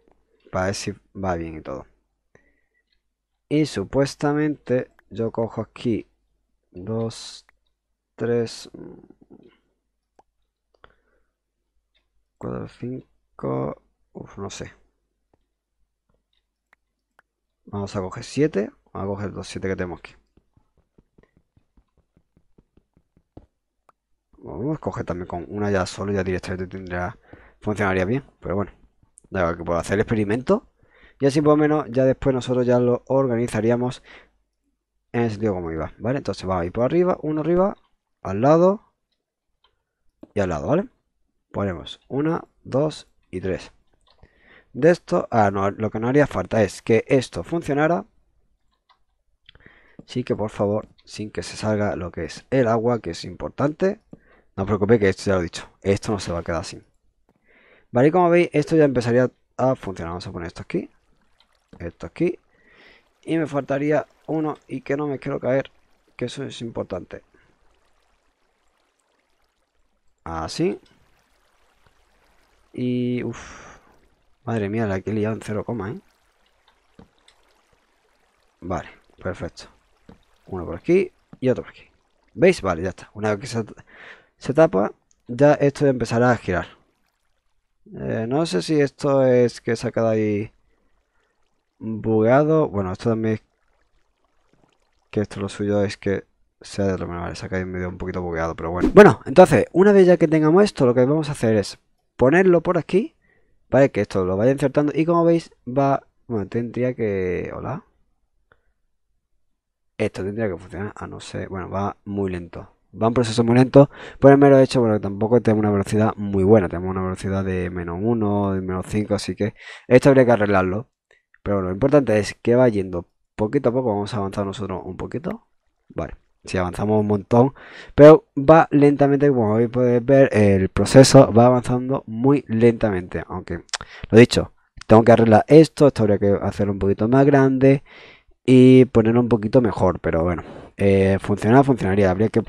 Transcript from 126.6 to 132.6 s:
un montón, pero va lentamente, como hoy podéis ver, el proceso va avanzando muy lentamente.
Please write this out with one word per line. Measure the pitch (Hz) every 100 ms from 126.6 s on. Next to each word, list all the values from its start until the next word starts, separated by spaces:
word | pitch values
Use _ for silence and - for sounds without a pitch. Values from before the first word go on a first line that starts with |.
| 90 87 107 110
un | 104
montón, | 104 92 120 135 - - - -
pero | - 147 156 - -
va | 139 160 151
lentamente, | 147 143 143 143 139 143
como | 127 107
hoy | 110 120
podéis | 120 123 120
ver, | 120 135 135
el | 107 104 95 95
proceso | - 101 135 135 135 139
va | 151 123
avanzando | 123 120 123 127 131 -
muy | 110 131 143 -
lentamente. | 113